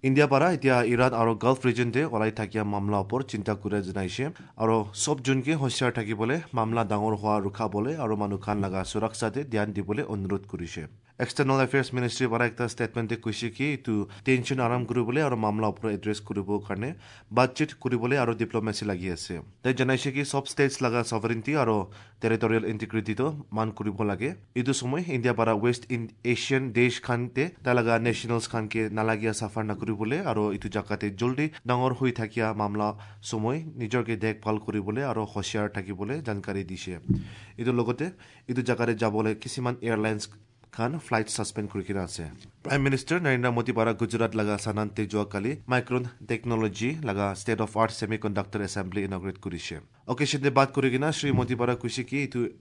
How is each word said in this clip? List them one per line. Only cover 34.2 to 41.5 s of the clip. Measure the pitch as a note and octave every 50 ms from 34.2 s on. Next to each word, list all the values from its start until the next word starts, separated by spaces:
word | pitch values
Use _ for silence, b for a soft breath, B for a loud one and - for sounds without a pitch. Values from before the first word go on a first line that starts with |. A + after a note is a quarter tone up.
| G2+
দেখভাল | A2 G#2 G#2+ - G#2+ G#2+ G#2+ G#2+
কৰিবলৈ | - G2+ G#2+ F#2+ G2 G#2+ B2 C#3+ C3+
আৰু | A#2 A2+ G#2+ G2
হুঁচিয়াৰ | - G#2 F#2+ - - G#2+ G#2 G#2 G#2
থাকিবলৈ | G#2 F#2 F#2+ G2+ F2+ G#2 G#2 C3+ D#3+ D3 A#2+
জানকাৰী | G#2 G2+ F#2+ - G2 G2 G2 E2+
দিছে। | F#2 F2 - - F2+ E2 - - B B B B B B B B B -
এইটোৰ | A#2+ B2 B2 A#2+
লগতে | A#2 A2 A#2+ - - F3+ F3+ B B B B B B -
এইটো | A#2 B2+ B2+ B2+
জাগাতে | A#2+ A2+ A#2+ A2+ A#2 G#2
যাবলৈ | A#2 A2 G#2 A2 A2 A2 G#2+ G#2+
কিছুমান | - B2+ - - B2 B2 B2 A#2+ - A#2
এয়াৰলাইন্স | A2+ G#2+ G#2+ A2 A2 G#2+ - - - - - _ _ _ - _ -
খান | - A2+ B2 D3+ E3 -
ফ্লাইট | - B2 A2 A2 - -
ছাছপেণ্ড | - G#2+ -